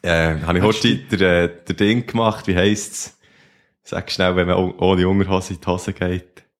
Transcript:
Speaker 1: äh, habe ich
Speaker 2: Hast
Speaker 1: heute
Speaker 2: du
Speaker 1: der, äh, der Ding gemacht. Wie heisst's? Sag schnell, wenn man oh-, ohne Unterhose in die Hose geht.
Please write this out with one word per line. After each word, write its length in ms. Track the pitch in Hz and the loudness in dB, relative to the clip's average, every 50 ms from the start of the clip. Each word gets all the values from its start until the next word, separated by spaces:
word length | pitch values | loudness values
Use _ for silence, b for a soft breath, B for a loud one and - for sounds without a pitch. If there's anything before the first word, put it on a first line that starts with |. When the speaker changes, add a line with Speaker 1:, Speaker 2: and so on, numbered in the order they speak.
| - | 0
Speaker 1:
äh, 380 | 90 85 82 82 82 80 78 | 0 0 2 2 0 0 -2
habe 180 | 78 85 87 90 | -2 -2 0 2
ich 60 | 92 | 2
Speaker 2:
Hast 200 | 110 110 - - | 2 2 2 0
Speaker 1:
heute 120 | 120 110 - - - | 0 0 0 -4 -6
Speaker 2:
du 60 | - | -2
Speaker 1:
der, 260 | 92 95 92 87 87 87 | 2 2 4 4 4 2
äh, 60 | 87 - - - | 0 -2 -8 -10
der 80 | - 92 | -10 -2
Ding 320 | - 104 101 110 120 120 | 0 2 2 2 0 -2
gemacht. 400 | - - 117 113 110 104 - - | -4 -2 0 0 0 0 -2 -4
Wie 100 | - 92 | -2 0
heisst's? 640 | 87 90 104 104 104 - - - - - - _ b b b b b b b b b b b b b _ | 2 2 2 2 0 -4 -10 -12 -12 -12 -14 _ b b b b b b b b b b b b b _
Sag 280 | - - 95 101 - | -10 -8 -8 -8 -8
schnell, 240 | - - 95 90 90 | -4 0 0 2 2
wenn 100 | 92 90 | 2 2
man 100 | 87 90 | 2 2
oh-, 180 | 92 95 90 - - | 2 0 -2 -2 0
ohne 280 | 92 92 95 92 90 92 | 0 2 2 4 2 2
Unterhose 460 | 95 98 95 92 95 95 92 - 98 | 2 2 0 0 0 -2 -2 -4 -10
in 60 | 82 | -10
die 60 | - | -4
Hose 260 | - 87 92 - - 95 | -4 -4 -4 -4 -8 -6
geht. 520 | - 90 90 90 90 - _ _ - _ _ _ | -4 -4 -4 -4 -6 -8 _ _ -20 _ _ _